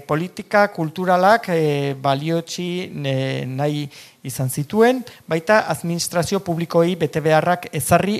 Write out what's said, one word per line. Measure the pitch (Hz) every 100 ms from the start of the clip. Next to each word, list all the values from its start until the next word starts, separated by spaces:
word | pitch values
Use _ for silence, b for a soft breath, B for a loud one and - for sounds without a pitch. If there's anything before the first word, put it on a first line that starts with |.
| 139
politika | 151 180 - 196 208 202
kulturalak, | 190 160 151 180 180 185 226 226
e, | 170 151 143 139
baliotsi, | 131 139 139 156 165 165 - 180 180 185 151
e, | 139 131 135 131 135
nahi | 131 147 147 143 B B B
izan | 143 - 131
zituen, | - 143 208 233 254 - B -
baita | 160 165 131 -
administrazio | 165 170 170 - 175 160 196
publikoei | - 165 170 170 170 180
betebeharrak | 160 160 151 156 156 175 -
ezarri | 160 - 175 185 214